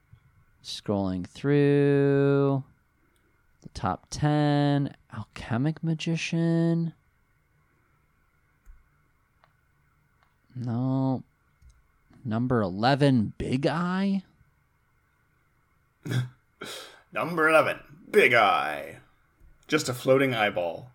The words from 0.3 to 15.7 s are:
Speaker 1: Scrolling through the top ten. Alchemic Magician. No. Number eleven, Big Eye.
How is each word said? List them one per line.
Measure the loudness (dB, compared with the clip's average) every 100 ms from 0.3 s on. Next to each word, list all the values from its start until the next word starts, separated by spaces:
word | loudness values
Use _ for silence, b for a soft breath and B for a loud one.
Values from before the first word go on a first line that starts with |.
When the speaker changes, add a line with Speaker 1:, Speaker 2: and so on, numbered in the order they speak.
| _ _ _
Speaker 1:
Scrolling | -16 -12 -6 -4 -4 -6 -8
through | -6 0 2 4 4 2 2 2 2 2 2 2 0 -4 _ _ _ _ _ _ _ _ _
the | -20
top | -8 -6 -6 _
ten. | -4 0 2 2 2 2 0 -2 -8 _ -16
Alchemic | -14 -14 -6 -2 -2 -2
Magician. | -4 -4 -4 -4 -4 0 2 2 2 0 -2 -8 _ _ _ _ _ _ _ _ _ _ _ _ _ _ _ _ -20 -20 _ _ _ _ _ _ _ _ _ _ _ _ _ _ _ _ _ -10
No. | -6 -4 -2 -2 -2 -4 -8 _ _ _ -20 _ _ _ _ -14 -6
Number | -2 0 0
eleven, | 0 0 0 2 4 2 0 -4
Big | -4 -2 -2
Eye. | -2 -4 -2 -2 -4 -6 _ _ _ _ _ _ _ _ _ _ _ _ _ _